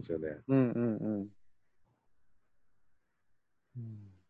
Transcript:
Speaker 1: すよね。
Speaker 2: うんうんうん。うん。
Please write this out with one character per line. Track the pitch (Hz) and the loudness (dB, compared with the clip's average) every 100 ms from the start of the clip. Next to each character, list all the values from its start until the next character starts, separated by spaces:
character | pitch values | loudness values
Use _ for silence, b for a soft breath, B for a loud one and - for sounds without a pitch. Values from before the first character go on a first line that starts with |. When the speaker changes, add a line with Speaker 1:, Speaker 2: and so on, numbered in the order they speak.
| - | 0
Speaker 1:
す | |
よ | 80 | -2
ね。 | 78 73 - | -2 -6 4
Speaker 2:
う | 135 | 6
ん | 123 | 6
う | 117 | 4
ん | 120 107 | 2 0
う | 107 | 0
ん。 | 104 101 - - - _ _ - _ _ - - - _ _ - - - - _ _ _ _ _ _ _ 127 | -2 -2 -8 -20 -20 _ _ -20 _ _ -20 -20 -20 _ _ -20 -20 -20 -20 _ _ _ _ _ _ _ -10
う | |
ん。 | 113 107 101 95 | -10 -10 -14 -20